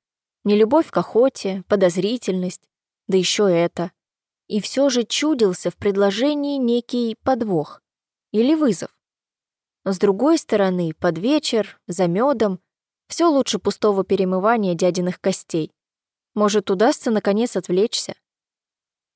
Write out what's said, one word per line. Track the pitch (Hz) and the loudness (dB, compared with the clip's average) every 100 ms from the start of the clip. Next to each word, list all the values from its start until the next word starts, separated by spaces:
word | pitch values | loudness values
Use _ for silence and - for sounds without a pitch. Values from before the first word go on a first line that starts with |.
| _ _ _ _ 202 | _ _ _ _ 0
Нелюбовь | 208 220 302 330 | 2 4 2 2
к | 180 | -4
охоте, | - 220 262 - 196 190 - | -2 2 2 0 -6 -8 -2
подозрительность, | 202 185 180 202 240 - 190 180 - _ _ _ _ - | 2 2 2 -2 -4 -4 -4 -6 -8 _ _ _ _ -2
да | 190 | 0
еще | 180 - 208 | 0 0 2
это. | 170 175 - 170 - _ _ _ _ - | 2 0 -2 -8 -10 _ _ _ _ -8
И | 214 | -6
все | - 262 285 | -2 0 2
же | 247 | 0
чудился | 220 - 302 269 202 180 180 | -2 -2 -2 2 0 0 -6
в | - | -4
предложении | 208 196 202 202 285 294 285 277 | -2 0 0 2 0 0 -4 -2
некий | 240 240 - 247 233 214 | 0 0 -2 -4 -4 -4
подвох | - 233 220 165 151 - _ _ _ _ _ | -2 -2 0 -2 -2 -12 _ _ _ _ _
или | 208 254 | 0 2
вызов. | 311 285 175 - _ _ _ _ _ _ _ _ _ | 2 2 0 -6 _ _ _ _ _ _ _ _ _
С | 190 185 | -6 0
другой | 202 196 277 330 | 2 2 2 2
стороны, | - 208 190 180 165 | 0 0 2 0 -4
под | - 175 160 | -2 -2 0
вечер, | 226 302 - 226 202 - - | 0 0 0 -2 -2 -10 -8
за | 175 180 | -2 0
медом, | 180 269 285 208 185 _ _ _ _ - | 2 0 2 0 -2 _ _ _ _ -10
все | - 339 | 0 2
лучше | 277 - 202 | 2 0 -2
пустого | 202 - 208 196 | -4 -2 0 0
перемывания | 185 190 185 185 208 233 190 | 0 0 0 0 0 0 0
дядиных | 170 180 180 180 - | 0 0 0 -4 -2
костей. | 196 - - 165 151 _ _ _ _ _ _ | -4 -4 -4 -6 -6 _ _ _ _ _ _
Может, | 214 208 208 - | -2 0 0 0
удастся, | 190 233 294 247 | 2 2 0 -2
наконец, | 214 202 202 240 190 | 0 0 0 -2 -4
отвлечься? | - 180 226 - - - _ _ _ _ _ _ _ _ _ | -2 0 0 -4 -8 -12 _ _ _ _ _ _ _ _ _